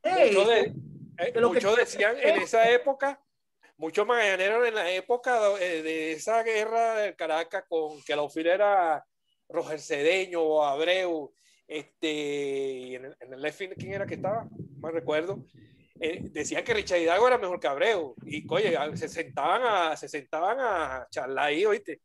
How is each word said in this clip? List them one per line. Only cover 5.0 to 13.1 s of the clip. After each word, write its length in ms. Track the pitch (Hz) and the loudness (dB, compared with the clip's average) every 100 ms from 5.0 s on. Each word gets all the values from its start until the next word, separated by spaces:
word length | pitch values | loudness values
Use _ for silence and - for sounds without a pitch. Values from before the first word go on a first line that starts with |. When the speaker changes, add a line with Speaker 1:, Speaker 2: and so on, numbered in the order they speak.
| - 240 262 240 208 202 | -2 -2 2 2 2 2
Speaker 2:
eh, 220 | 180 165 | -2 -2
de 280 | 156 160 160 | -4 -4 -4
esa 280 | 156 214 226 | -6 -2 0
guerra 520 | 226 220 220 226 226 | 0 -2 0 0 0
del 200 | 220 208 165 | 0 -4 -4
Caracas 480 | 165 160 165 196 - | -2 -2 -2 -8 -2
con 340 | 165 151 151 | -2 -2 -8
que 120 | - | -4
la 60 | 147 | -2
outfield 260 | 147 160 165 | -2 -2 2
era 580 | 190 208 196 165 147 - _ _ _ _ | 4 4 4 2 0 -4 _ _ _ _
Roger 300 | 170 147 156 | -6 -6 -8
Cedeño 600 | 147 147 151 190 185 170 | -6 0 2 2 0 0
o 220 | 160 151 | 2 2
Abreu, 680 | 147 139 165 185 180 160 139 _ _ _ _ | 2 2 2 2 0 -4 -8 _ _ _ _
este, 400 | 151 143 _ 160 | -12 -12 _ -4
y 840 | 151 147 143 143 139 135 131 127 | -2 -4 -4 -4 -4 -4 -8 -10
en 100 | 127 | -12
el, 120 | 131 | -14